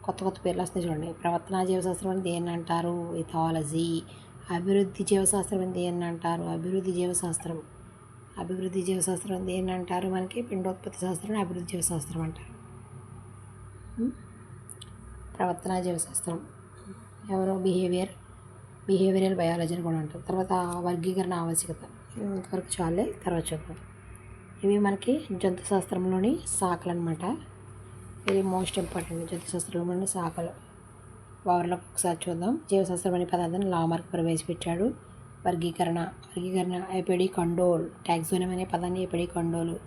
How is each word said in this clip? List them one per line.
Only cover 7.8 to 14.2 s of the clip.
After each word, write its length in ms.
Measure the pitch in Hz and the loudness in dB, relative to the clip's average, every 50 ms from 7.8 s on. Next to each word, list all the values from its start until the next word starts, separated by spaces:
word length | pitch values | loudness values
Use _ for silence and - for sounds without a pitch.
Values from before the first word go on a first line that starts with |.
| - - - - - - - - - - - 196 | -18 -18 -20 -20 -20 -20 -20 -20 -20 -14 -10 -8
అభివృద్ధి 440 | 180 170 185 185 185 185 175 190 | -4 -4 -2 -2 -2 0 0 0
జీవశాస్త్రం 540 | 175 190 190 185 175 185 185 175 - 208 190 | 2 2 2 2 2 2 0 0 0 -2 -2
అని 100 | 185 190 | -2 -2
దేన్ని 260 | 185 180 185 185 185 | -2 0 0 0 0
అంటారు? 360 | 185 180 175 175 180 180 185 190 | 0 -2 -2 0 0 0 0 0
మనకి 340 | 185 185 185 185 - 240 | 0 0 -2 -2 -4 -6
పిండోత్పత్తి 580 | 233 240 214 190 180 185 185 185 - 196 - - | -4 -2 -2 -2 0 -2 -2 -2 -8 -10 -6 -4
శాస్త్రాన్ని 400 | 180 185 180 165 - 208 214 214 | -2 -2 -2 -2 -2 -2 0 0
అభివృద్ధి 320 | 196 175 175 180 175 - | 0 0 -2 -6 -4 -4
జీవశాస్త్రం 500 | - 175 165 - 175 160 143 - - 165 | -4 -2 -2 0 -2 -2 -4 -4 -4 -4
అంటారు. 300 | 160 160 160 - - - - - - - - - - - - - - - - - - - - - - - - - - - - - - - - - | -4 -4 -4 -8 -12 -16 -16 -16 -16 -16 -16 -16 -16 -16 -16 -16 -16 -16 -16 -16 -16 -16 -18 -18 -18 -18 -16 -16 -16 -16 -16 -16 -16 -10 -4 -2
ఉం? 100 | 226 262 247 - | -2 -2 -2 -6